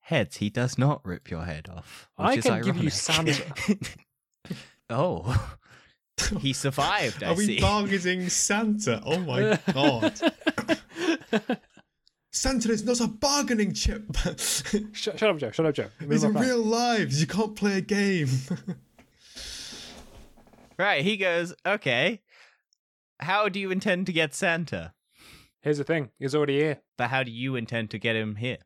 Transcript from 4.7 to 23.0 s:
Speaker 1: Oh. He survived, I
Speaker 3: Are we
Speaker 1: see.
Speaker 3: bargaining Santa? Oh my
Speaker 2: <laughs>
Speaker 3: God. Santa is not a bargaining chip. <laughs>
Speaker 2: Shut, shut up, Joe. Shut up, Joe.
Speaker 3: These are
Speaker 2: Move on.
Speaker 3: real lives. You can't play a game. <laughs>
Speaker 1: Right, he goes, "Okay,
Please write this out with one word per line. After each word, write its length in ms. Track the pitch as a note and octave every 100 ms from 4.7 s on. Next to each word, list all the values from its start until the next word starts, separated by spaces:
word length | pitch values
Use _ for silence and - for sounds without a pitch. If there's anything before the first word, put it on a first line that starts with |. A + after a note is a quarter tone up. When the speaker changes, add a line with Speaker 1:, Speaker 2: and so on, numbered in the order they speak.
| _ -
Speaker 1:
Oh. 680 | A#2 F3+ E2+ F2+ B2+ - - _ - _ _ _ - - F#3
He 120 | C#3
survived, 720 | C3 C#3 C3+ D3 G3+ C#3 -
I 60 | G#2
Speaker 3:
Are 40 |
we 120 | E3+ G#3
Speaker 1:
see. 120 | -
Speaker 3:
bargaining 720 | F#3+ G#3 G3+ G3 F3+ F#3 F3+
Santa? 720 | - - G#3 A3 G#3 - A2
Oh 160 | A2 E3
my 380 | E3+ B2+ G#3+ G#3 -
Speaker 2:
<laughs> 60 |
Speaker 3:
God. 400 | C#3 D4 A3+ D#4+ - E4 - - - - D#4+ - E4 F4 E4 - G#3+ - A#3 _ - _ _ _ _ _
Santa 400 | - C4 C4 G#3+
is 140 | A3
not 160 | G#3+ A#3+
a 60 | A#3
bargaining 640 | - C#4 C#4+ C4 A3+ G3+
chip. 420 | D3 - - - C#3
<laughs> 200 | F3+ E3
Speaker 2:
Shut, 800 | - - - G#3 G#3+ - - -
shut 40 |
up, 160 | G#3+ D#3+
Joe. 140 | A#2+
Shut 120 | -
up, 100 | D#3+
Joe. 120 | C#3 G#2 -
Speaker 3:
These 200 | D#3 D3+
are 60 | G#3+
Speaker 2:
Move 80 | G#3+
on. 60 |
Speaker 3:
real 160 | B3+ B3
lives. 560 | G#3+ A3+ A#3+ A3+ D3+ C#3
You 80 | D#3+
can't 300 | F#3 A3 G#3+
play 220 | G3+ G3
a 20 |
game. 480 | - G3+ G3+ F#3 C#3 C3 -
<laughs> 260 | F3 - E3 _ _ _ _ - - - - - - - - - - - - - - - -
Speaker 1:
Right, 260 | G3 E3
he 120 | E3+ G#3+
goes, 380 | F#3+ E3+ F3 -
"Okay, 560 | F3 G3+ C#3+ A#2+ D#3+ A3+ _ - - _ _ _ _ _